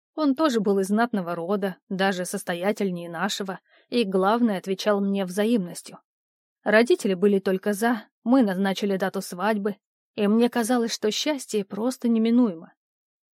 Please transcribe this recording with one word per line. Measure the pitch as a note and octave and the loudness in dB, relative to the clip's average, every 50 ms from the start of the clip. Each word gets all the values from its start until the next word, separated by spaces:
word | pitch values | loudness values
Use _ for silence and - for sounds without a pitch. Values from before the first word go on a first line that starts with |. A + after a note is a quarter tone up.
| _ _ - | _ _ -6
Он | - D#4 C#4+ C4 | -2 0 0 2
тоже | C#4 D#4+ D#4 A#3+ A3+ | 2 2 2 2 2
был | G3 G#3+ G3 G3 | 2 2 2 2
из | F#3+ F#3 | 2 2
знатного | G3+ G#3+ A#3 A#3+ - G3+ F3 E3 F3 | 2 0 0 0 0 -4 -4 -4 -6
рода, | E3+ E3 E3+ G3+ G#3 F#3+ G3 F3 - _ - | -6 -4 -2 -2 -2 -2 -4 -6 -6 _ -8
даже | G3+ F3+ F#3+ G3 G3 F3+ F3+ | -4 0 0 0 0 -2 -4
состоятельнее | F3 - G3 - - F#3 F3 F3 G3+ G#3 - G#3 G3 F3+ E3+ E3+ E3+ | -6 -6 -8 -6 -6 -6 -4 -2 -2 -2 0 -2 -4 -4 -6 -8 -8
нашего, | E3+ D#3+ F3 G#3 - - G#3+ F#3+ F#3 - _ _ _ _ _ - | -6 -4 -4 -4 -4 -4 -6 -8 -8 -12 _ _ _ _ _ -6
и, | - A#3+ A#3 | -2 -2 0
главное, | F#3+ F#3 F#3+ F#3 G3 A3 A#3+ A#3+ A3+ G3+ F3+ | 0 2 2 2 4 4 4 2 2 0 0
отвечал | - F#3+ F#3+ F#3 - G#3+ G#3 G3+ | -2 -4 -4 -2 0 0 0 2
мне | G3+ G3 G3 G3 G3 | 2 0 0 -2 -2
взаимностью. | F3+ F3+ G3 G#3 A3+ B3 A3+ F3+ F3 - - - - - - _ _ _ _ _ _ _ _ _ _ _ _ - | -4 -2 -2 0 2 2 0 -2 -4 -10 -14 -18 -18 -20 -20 _ _ _ _ _ _ _ _ _ _ _ _ -2
Родители | - G#3 A3 A#3+ B3 F4+ - - G#3+ F#3+ | 4 4 4 6 6 2 2 2 -2 0
были | F3 F3+ G#3 G3+ F#3+ | 2 2 2 2 2
только | F#3+ G3+ F#3 F#3+ - G#3 G#3 | 2 0 -2 -2 -2 -4 -4
за, | F#3+ A3 A#3 B3 G#3+ - _ _ _ - | 0 0 -2 -2 -2 -6 _ _ _ -2
мы | A3+ A#3+ C4+ B3 | 2 4 4 4
назначили | G3+ F#3 F3+ G3 G3 F#3+ - - G3+ G3 F#3 | 4 2 0 0 0 0 -2 -2 -2 -2 0
дату | G3 F#3+ - G3 | -2 -2 -4 -6
свадьбы, | F#3+ - - F3 F3+ G#3 A3+ G#3 G3 G#3+ G3+ - _ _ _ _ _ _ - | -8 -8 -8 -4 -2 -2 0 0 -2 -4 -6 -8 _ _ _ _ _ _ -6
и | - G#3 G3+ | -2 0 2
мне | G#3 A3+ A#3+ A#3+ | 4 4 4 2
казалось, | - B3 A#3 G#3 B3+ B3 A#3 A#3 - | 2 0 0 0 0 0 0 -2 -4
что | - - G#3+ | -2 -2 -2
счастье | G#3+ - - D4 D4+ C4+ - - - G#3+ G3 | -2 -2 -2 -2 -4 -4 -4 -4 -4 -4 -4
просто | - - G3 A3 B3+ B3+ - - A#3+ | -4 -6 -4 -2 -4 -4 -2 0 0
неминуемо. | A#3 A3+ A3 A3+ A#3 A#3+ B3+ A3 F3 D#3+ F3+ - _ _ _ _ _ _ _ _ _ _ _ _ _ | 2 2 4 4 4 4 4 2 0 -4 -12 -20 _ _ _ _ _ _ _ _ _ _ _ _ _